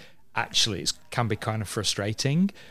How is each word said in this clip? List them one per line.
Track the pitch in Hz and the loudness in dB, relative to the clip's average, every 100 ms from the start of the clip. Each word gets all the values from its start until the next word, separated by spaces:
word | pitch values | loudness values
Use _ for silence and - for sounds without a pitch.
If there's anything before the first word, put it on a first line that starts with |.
| - - - | -8 -20 -8
actually | - - - 113 92 | -4 -2 2 2 0
it | - - - | -4 -6 -4
can | - 113 | 0 0
be | 110 | 0
kind | - 107 | -2 -2
of | 101 | -2
frustrating. | 113 98 - 101 110 135 156 196 - - | -2 -2 0 -2 0 2 4 2 0 -10